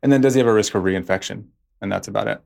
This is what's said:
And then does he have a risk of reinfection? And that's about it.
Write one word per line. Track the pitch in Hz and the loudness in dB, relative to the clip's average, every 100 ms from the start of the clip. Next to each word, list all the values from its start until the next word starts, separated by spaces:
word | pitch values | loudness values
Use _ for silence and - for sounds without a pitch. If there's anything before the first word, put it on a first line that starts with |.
And | 135 | 4
then | 139 | 4
does | 131 | 4
he | 127 | 4
have | 117 | 4
a | |
risk | 107 101 | 4 2
of | 104 | -2
reinfection? | 95 95 87 95 - 95 104 _ _ _ | -2 -2 -2 -4 -4 -14 -16 _ _ _
And | 101 | -8
that's | 95 - | -6 -6
about | 104 107 | -6 -4
it. | 101 | -6